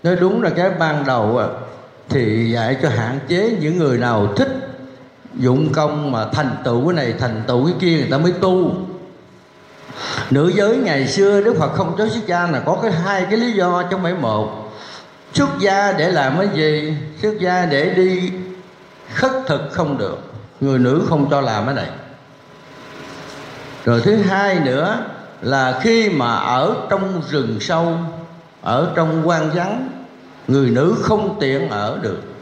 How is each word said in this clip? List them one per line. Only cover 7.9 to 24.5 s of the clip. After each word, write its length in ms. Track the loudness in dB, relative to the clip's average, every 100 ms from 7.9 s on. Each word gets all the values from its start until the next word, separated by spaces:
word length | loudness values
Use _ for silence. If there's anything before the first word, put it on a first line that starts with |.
| 2
người 100 | 2
ta 80 | 2
mới 140 | 2
tu. 420 | 2 2 4 2 -2 -6 -12 -16 -20 -20 -20 -20 -20 -20 -20 -18 -12 -8 -6 0
Nữ 220 | 2 4 4
giới 200 | 2 2
ngày 320 | 0 0 0
xưa 320 | 4 4 6
Đức 160 | 4 2
Phật 140 | 0
không 220 | 0 -2 0
cho 100 | -2
xuất 180 | -2 -2
gia 200 | 0 0
là 140 | 0
có 180 | 0 0
cái 100 | 0
hai 340 | 0 0 0 0
cái 60 | 0
lý 160 | 2
do 300 | 2 2 2
chứ 60 | 0
không 120 | -2
phải 120 | -2
một. 580 | 0 0 0 -2 -6 -14 -16 -18 -18 -20 -20 -6
Xuất 140 | 0 0 2
gia 320 | 2 4 2
để 200 | 2 2
làm 260 | 2 2 2
cái 100 | 0
gì? 420 | 2 2 0 -2 -4 -8 -4
Xuất 160 | -2 0
gia 260 | 0 0 2
để 280 | 2 2
đi 360 | 4 2 2 -2 -6 -10 -14 -18 -20 -20 -20 -10
khất 180 | -2 0 0 -2
thực 260 | -4 -2
không 260 | -4 -2 -2
được, 200 | -4 -6 -12 -18 -18 -4
người 180 | 0 2
nữ 240 | 4 2 2
không 220 | 0 2
cho 100 | 2
làm 260 | 0 -2 -2
cái 80 |
này. 140 | -4 -6 -10 -18 -20 -20 -20 -20 -20 -20 -20 -18 -18 -16 -16 -16 -16 -16 -16 -16 -6
Rồi 160 | 0 2
thứ 120 | 4 4
hai 440 | 4 2 2